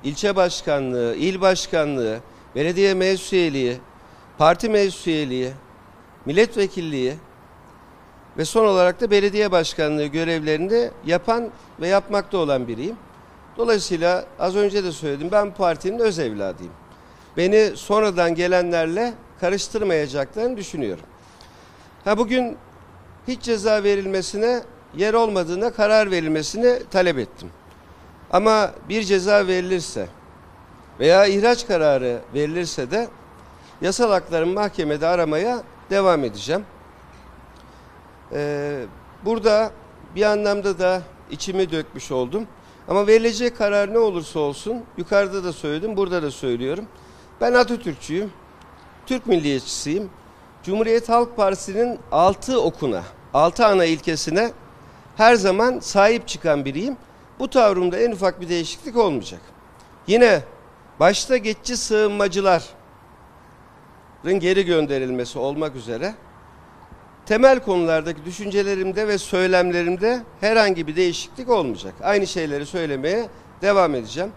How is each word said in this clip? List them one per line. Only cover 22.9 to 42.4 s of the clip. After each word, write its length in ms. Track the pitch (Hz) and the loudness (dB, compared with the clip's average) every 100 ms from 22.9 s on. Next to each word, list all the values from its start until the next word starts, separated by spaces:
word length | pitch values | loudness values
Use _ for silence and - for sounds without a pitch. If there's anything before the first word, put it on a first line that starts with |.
| - - - - | -20 -20 -16 -10
hiç 140 | 254 | -8
ceza 420 | 240 220 214 214 | -4 -2 2 2
verilmesine, 800 | 202 202 196 190 180 202 226 247 - - - 147 | 2 0 0 -4 -4 -2 -2 -2 -6 -20 -16 -4
yer 160 | 208 | 0
olmadığına 580 | 226 226 196 165 180 233 | 2 2 0 -2 -2 -4
karar 400 | 233 208 220 202 | 0 4 4 4
verilmesini 680 | 180 160 156 151 208 247 247 - | 0 0 -2 -2 2 2 2 0
talep 280 | 196 180 135 | 2 2 0
ettim. 300 | 107 - 87 - - - - - - - - | -6 -10 -18 -20 -20 -20 -20 -20 -20 -20 0
Ama 400 | 185 214 220 202 - - | 2 4 4 2 -4 -6
bir 140 | 214 | -4
ceza 440 | 196 196 185 208 185 | 0 0 4 2 4
verilirse 600 | 185 180 185 147 120 90 - - - - - - - - - | -2 -2 -4 -4 -8 -10 -14 -20 -20 -20 -20 -20 -20 -20 0
veya 260 | 143 185 202 | 6 6 6
ihraç 420 | 196 226 240 - | 4 2 2 0
kararı 520 | 180 151 135 123 120 - | 2 2 2 0 -4 -6
verilirse 580 | 135 151 170 165 - 127 | -4 -2 -4 -6 -6 -4
de 160 | 202 233 - - - - - - - | -4 -4 -12 -20 -20 -20 -20 -20 -6
yasal 300 | 170 196 233 | -4 0 2
haklarımı 420 | 190 - 165 165 | 2 0 -2 0
mahkemede 540 | 196 208 - 151 147 165 | 0 -4 -2 -2 0 0
aramaya 560 | 180 160 151 214 240 - - - | 0 0 0 -2 -4 -8 -20 -4
devam 340 | 196 190 165 | 2 4 4
edeceğim. 420 | 123 101 120 180 202 - - - - - - - - - - - - - - - - | 0 -6 -4 -4 -6 -20 -20 -20 -20 -20 -20 -20 -20 -20 -20 -20 -20 -20 -20 -20 -12
Ee, 500 | 139 147 147 143 143 110 - - - 185 | -8 -6 -4 -6 -8 -10 -16 -20 -8 -4
burada 460 | 226 214 208 220 - - - - 175 | 0 2 2 0 -6 -20 -20 -12 0
bir 60 | |
anlamda 580 | 214 208 208 202 196 180 | 0 2 0 0 -2 0
da 220 | 185 185 165 - - | 0 0 -6 -20 -16
içimi 400 | 147 190 190 180 | -10 -6 -2 -2
dökmüş 400 | 160 151 139 - | -4 -6 -14 -6
oldum. 360 | 131 123 190 | -4 -2 -6